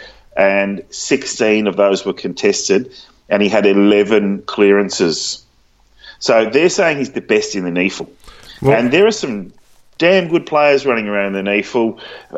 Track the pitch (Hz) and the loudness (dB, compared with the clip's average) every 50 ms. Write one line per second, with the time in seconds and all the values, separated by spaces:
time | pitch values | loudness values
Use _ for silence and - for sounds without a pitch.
0 | - - - _ _ _ - - 98 98 - 196 196 196 - - - _ - - | -20 -20 -20 _ _ _ -2 0 2 2 2 2 -2 -2 -4 -8 -12 _ -14 -12
1 | - - 160 - - - - - 117 110 107 110 107 101 87 98 101 98 98 92 | -4 -2 -2 -2 -2 -6 -6 -2 0 0 2 2 0 -2 0 2 2 2 2 0
2 | - 98 90 - - 95 87 - - 104 98 - - - 98 98 127 - - - | -2 -6 -8 -6 -8 -10 -8 -2 -2 0 0 0 -2 0 0 0 -2 -4 -14 -20
3 | - _ _ _ _ - - 101 104 98 104 107 202 202 196 202 202 202 104 104 | -20 _ _ _ _ -4 -2 0 0 2 2 2 2 2 4 4 4 4 4 4
4 | 104 95 113 104 101 101 101 98 - - - - 104 101 98 101 101 92 - - | 2 2 2 0 2 0 -4 -6 -8 -10 -2 2 4 4 4 4 2 -2 -2 -2
5 | 95 82 76 - - - - - _ _ _ _ _ _ _ _ _ _ _ _ | -2 -2 -2 -4 -6 -10 -10 -12 _ _ _ _ _ _ _ _ _ _ _ _
6 | _ - - - - - 120 113 110 110 107 143 165 180 - - 185 165 151 139 | _ -20 -20 -12 -2 2 2 2 2 2 2 2 2 2 2 2 0 0 0 -2
7 | 131 - - 117 - - 113 107 104 - - 101 90 87 85 90 90 - - - | -4 -6 -6 -10 -4 0 0 0 0 -2 -6 -6 -6 -4 -2 -2 -2 -2 -4 -6
8 | 67 - - _ - - - - - - - - 127 135 143 226 240 247 143 170 | -14 -16 -18 _ -20 -20 -20 -20 -20 -20 -14 -4 0 2 2 2 2 2 2 4
9 | 202 226 214 - - 143 110 104 90 - - _ _ _ _ _ _ _ _ - | 4 4 2 0 -6 -6 -8 -8 -10 -12 -18 _ _ _ _ _ _ _ _ 0
10 | 165 175 190 190 175 160 170 170 - - 160 147 147 147 139 135 127 139 120 113 | 2 2 4 2 2 0 -2 -2 -2 0 0 2 4 4 4 2 2 0 -2 -2
11 | 107 104 104 101 98 98 98 98 95 101 101 107 - - - 123 117 113 101 - | -2 -4 -2 -2 -2 -2 -4 -4 -4 -2 -2 -2 -2 -2 -2 -2 -2 -2 -2 -6
12 | - - - - - _ - | -16 -20 -20 -20 -20 _ -2